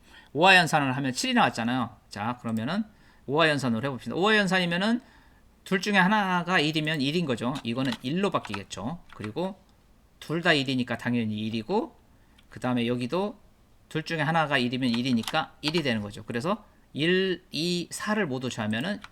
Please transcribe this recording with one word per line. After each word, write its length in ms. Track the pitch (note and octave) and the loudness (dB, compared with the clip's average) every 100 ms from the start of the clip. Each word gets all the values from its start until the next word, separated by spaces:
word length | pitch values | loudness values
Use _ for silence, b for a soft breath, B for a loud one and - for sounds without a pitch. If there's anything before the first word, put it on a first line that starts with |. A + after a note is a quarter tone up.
| B B B | B B B
오화 240 | C3+ F#3 F#3 | 4 8 8
연산을 400 | D#3+ D#3 C#3 B2+ | 8 4 2 0
하면 160 | C#3 | -2
칠이 220 | B2 B3+ | -2 0
나왔잖아요. 640 | A#3+ D3 - A#2 B2+ A2+ - - | 4 4 2 -2 0 -2 -8 -14
자, 280 | G#2 A2 B2 | -6 -6 -4
그러면은 460 | A#2 A2 A#2 G3 A3 b b b - | -4 -4 -2 -4 -6 b b b -4
오화 240 | D3 D#3+ | 2 2
연산으로 360 | C#3+ C3+ A2+ C3+ | 2 0 -2 -2
해봅시다. 300 | B2 A#2+ A#2+ | -6 -6 0
오화 220 | G3+ G#3+ | 4 4
연산이면은 640 | G3 F#3 F3 F3 G#3 A#3+ b b b b b _ - | 4 2 2 0 0 0 b b b b b _ -4
둘 160 | G3 | -2
중에 160 | G#3 G3+ | 2 4
하나가 600 | F3+ G#3+ F#3+ F3+ E3+ F#3 | 4 4 2 0 2 2
일이면 420 | D3+ D#3 D#3 D#3+ | 2 0 0 0
일인 240 | C3+ E3+ D#3 | 0 0 0
거죠. 280 | A2+ A#2+ D3 | -2 -2 -4
이거는 280 | A#2 A#2 C#3 A2+ | -4 -2 -2 -4
일로 300 | B2+ E3+ G3 | -4 -2 0
바뀌겠죠. 720 | C#3+ - G2+ F#2+ - G#2+ F3 - | -2 -4 -10 -10 -8 -8 -8 -14
그리고 480 | - G#2+ C3+ F#3 - _ _ _ _ _ - | -12 -8 -6 -6 -8 _ _ _ _ _ -14
둘 220 | - D#3+ | -6 -2
다 120 | E3+ | 2
일이니까 440 | D#3 C3+ C3 B2 A#2 | 2 2 -2 -2 -4
당연히 480 | B2 A#2+ A2 G#2+ A2 | -2 -2 -2 -4 -4
일이고, 540 | A2+ G#2+ G3+ - - _ _ b b - | -4 -2 -2 -2 -10 _ _ b b -20
그 120 | A#2 | -6
다음에 260 | B2+ B2 A#2 | -2 0 0
여기도 500 | B2 B2 F3 G#3 - - _ _ _ - | -2 -2 -4 -4 -8 -20 _ _ _ -10
둘 140 | D#3+ | -8
중에 180 | D#3 E3 | -4 -2
하나가 360 | D3 E3 D3+ C#3 | 0 2 2 2
일이면 340 | B2 B2+ C3 | 2 0 0
일이니까 680 | A#2 C3 A#2 G#2+ D#3 - - | 0 2 0 0 -2 -4 -6
일이 220 | D3 E3+ | -2 0
되는 180 | C#3 A2+ | 0 -2
거죠. 220 | G#2 A2 | -4 -10
그래서 420 | - A#2+ D#3 A3 b b b | -8 -4 -2 -4 b b b
일, 520 | C3 D#3+ F#3 F#3+ F3 - | -2 0 2 0 -4 -8
이, 380 | C#3+ F3 F3 - | -6 -2 -2 -4
사를 340 | - - G#3+ F3+ | -8 -4 -2 -2
모두 240 | C3 B2+ | -4 -6
더하면은 520 | - G#2+ A2 E3 G#3 - | -4 -4 -2 -4 -6 -10